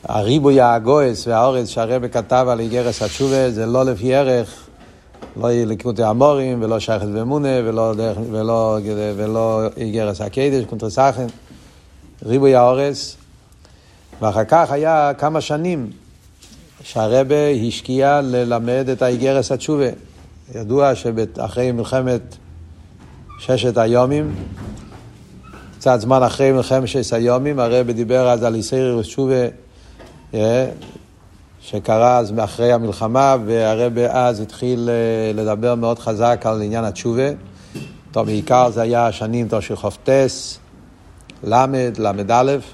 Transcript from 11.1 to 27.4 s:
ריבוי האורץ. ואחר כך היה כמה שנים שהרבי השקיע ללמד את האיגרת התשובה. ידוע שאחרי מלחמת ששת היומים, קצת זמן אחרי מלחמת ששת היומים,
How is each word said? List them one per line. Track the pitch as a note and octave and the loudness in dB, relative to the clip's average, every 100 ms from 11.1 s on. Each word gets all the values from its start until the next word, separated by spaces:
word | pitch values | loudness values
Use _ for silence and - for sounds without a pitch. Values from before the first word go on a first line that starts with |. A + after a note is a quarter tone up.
| A#2+ A#2+ - - - - - _ - - - - | 2 -8 -10 -20 -20 -20 -20 _ -20 -20 -14 -2
ריבוי | C3 C#3 B2+ | 2 6 6
האורץ. | B2 B2+ C#3+ C3+ - - - - _ _ - - _ - _ - | 6 4 -2 -4 -12 -16 -20 -20 _ _ -20 -20 _ -20 _ -4
ואחר | A2 G#2 | -2 0
כך | A2 D#3+ D3+ | 2 2 2
היה | C#3+ D#3 D#3 C#3+ C#3+ | 0 0 2 0 0
כמה | D3 D#3+ | -2 -2
שנים | - D3+ F3 D#3+ A2 - - - - _ - - - - | -4 -4 -2 -4 -6 -14 -20 -20 -20 _ -20 -20 -20 -20
שהרבי | D3 A#2+ A2 B2 C3+ D3 D3 C3 A#2 | -8 -4 2 2 4 2 2 0 -2
השקיע | - - B2+ C#3 D3 | -6 -4 0 2 2
ללמד | C3+ B2 A#2+ A#2+ A#2 C3 C3 | 0 -2 0 -2 0 -2 -2
את | B2+ | 0
האיגרת | B2+ B2 C3 C3+ B2 | 0 2 2 0 0
התשובה. | B2+ - D3+ B2+ - - - - - - A#2 | -4 -2 0 -2 -4 -18 -20 -20 -20 -16 -12
ידוע | G#2+ C3+ C#3+ B2 | -2 2 4 2
שאחרי | A#2+ A2+ G#2+ - A#2+ B2 B2+ | -2 -4 -4 -6 -6 -2 -2
מלחמת | A#2+ G#2+ C3 B2+ A#2+ - - - - - - - - - - - - | -2 -2 -2 0 -4 -6 -20 -20 -20 -20 -20 -20 -20 -20 -20 -20 -12
ששת | - B2+ A#2+ A#2 | -2 0 2 2
היומים, | A2+ A#2+ B2+ D3 D3+ - - - - - - - - - - - - - - - C3+ | 2 4 4 0 -4 -8 -10 -12 -14 -14 -18 -20 -20 -20 -20 -20 -20 -20 -20 -2 2
קצת | B2 | 2
זמן | A2+ C3 | 4 4
אחרי | A#2+ - C3+ | 4 2 2
מלחמת | C3 A#2+ C3 B2 | 2 2 0 0
ששת | C#3 A2 | -4 -2
היומים, | A#2 A#2+ B2+ | 0 2 0